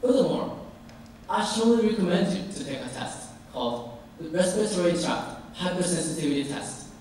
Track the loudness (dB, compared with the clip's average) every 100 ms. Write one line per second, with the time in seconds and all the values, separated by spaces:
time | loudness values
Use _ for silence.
0 | 4 4 4 2 -4 -8 -14 -18 -20 -20
1 | -20 -20 -2 0 0 4 6 6 6 4
2 | 4 4 2 0 -4 -8 -8 -8 -8 -8
3 | -8 -8 -14 -18 -12 -4 -2 -4 -8 -14
4 | -18 -12 -4 2 2 2 0 2 2 2
5 | 0 -2 -4 -10 -14 -6 -4 0 0 0
6 | -2 -2 0 0 -2 -6 -8 -12 -14 -18